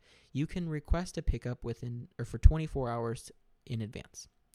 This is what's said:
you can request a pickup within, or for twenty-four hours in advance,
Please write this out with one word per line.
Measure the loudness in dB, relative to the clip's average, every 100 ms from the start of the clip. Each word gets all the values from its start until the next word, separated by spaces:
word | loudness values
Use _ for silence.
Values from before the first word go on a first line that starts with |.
| -14 -20 -8
you | -6 -4
can | -6 -6
request | -6 -2 -2 -2 -6
a |
pickup | -2 -2 -4 -8
within, | -8 -8 -8 -10 -12 -10
or |
for | -8 8
twenty-four | 8 8 0 -2 -2
hours | -2 -2 -4 -10 -20 _ _ -8
in | -6
advance, | -6 -8 -16 -20 -20 _ _